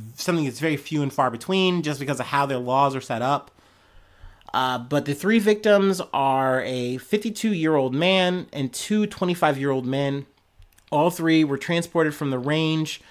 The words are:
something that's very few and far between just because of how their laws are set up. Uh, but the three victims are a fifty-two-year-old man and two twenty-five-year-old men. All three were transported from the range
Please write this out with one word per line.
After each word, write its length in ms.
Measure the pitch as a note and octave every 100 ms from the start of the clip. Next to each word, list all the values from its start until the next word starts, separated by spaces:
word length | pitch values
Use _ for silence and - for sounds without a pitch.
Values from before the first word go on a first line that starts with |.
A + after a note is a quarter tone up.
| A2 A#2+
something 280 | - E3+
that's 160 | C#3+ A2+
very 160 | D#3+ D3
few 260 | - D3+
and 120 | C#3
far 180 | - B2+
between 520 | A#2 - F#3+ F#3 F3+
just 180 | D3+ C#3
because 180 | C#3 C3
of 60 | A#2+
how 200 | C#3+ C#3
their 120 | C3
laws 380 | B2 C3 C#3 C3+
are 60 |
set 200 | - A#2
up. 300 | B2+ C#3+ - _ _ _ _ - _ _ - - -
Uh, 240 | A#2+ C3 B2
but 280 | B2 C#3+ C#3+
the 80 |
three 260 | C#3+ F#3+ A3+
victims 640 | G#3 G#3 G#3+ G3+ G3 F#3 -
are 480 | - C3+ C3 C3+ C3
a 340 | B2 B2+ B2 B2+
fifty-two-year-old 960 | - G#3 A3+ A3 A3 F#3+ D#3+ D3 C3
man 540 | C3 F3 F#3+ F3+ F3+ -
and 220 | C#3+ C3+
two 320 | - - G#3+ G#3
twenty-five-year-old 800 | - F3+ F3 D#3+ C3+ C#3 C3+ B2
men. 400 | C3+ C#3 C#3 C#3+ _ _ _ - _ -
All 200 | D3 E3
three 320 | E3+ E3 D#3+
were 140 | D#3 C#3
transported 580 | - E3+ E3+ E3+ D#3 D3
from 160 | C#3+
the 80 | B2+
range 600 | C3+ D#3 D#3+ D#3 D#3 - -